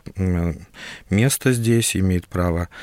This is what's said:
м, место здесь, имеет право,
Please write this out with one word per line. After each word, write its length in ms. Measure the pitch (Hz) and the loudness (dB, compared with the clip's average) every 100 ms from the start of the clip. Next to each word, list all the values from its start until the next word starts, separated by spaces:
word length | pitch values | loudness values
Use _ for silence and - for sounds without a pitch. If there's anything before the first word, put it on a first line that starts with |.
| - - | -14 -4
м, 480 | 92 87 85 78 - - - - - | 0 0 -2 -6 -14 -18 -18 -18 -2
место 440 | 98 131 - 135 | 2 2 2 0
здесь, 420 | 123 117 117 110 92 | 2 2 2 2 0
имеет 320 | 95 90 - | 2 0 -2
право, 400 | 90 87 85 87 - | -2 0 0 -4 -10